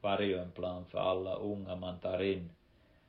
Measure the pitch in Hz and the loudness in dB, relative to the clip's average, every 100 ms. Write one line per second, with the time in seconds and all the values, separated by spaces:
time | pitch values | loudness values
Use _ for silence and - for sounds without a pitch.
0 | 101 98 101 92 90 - 90 90 87 - | 4 4 4 2 -2 -4 -4 -4 -4 0
1 | 92 92 92 92 104 101 92 90 92 90 | 2 2 0 -2 -2 -4 -4 -6 -6 -4
2 | 92 90 98 92 85 - _ - - - | -2 2 2 2 -2 -14 _ -20 -20 -20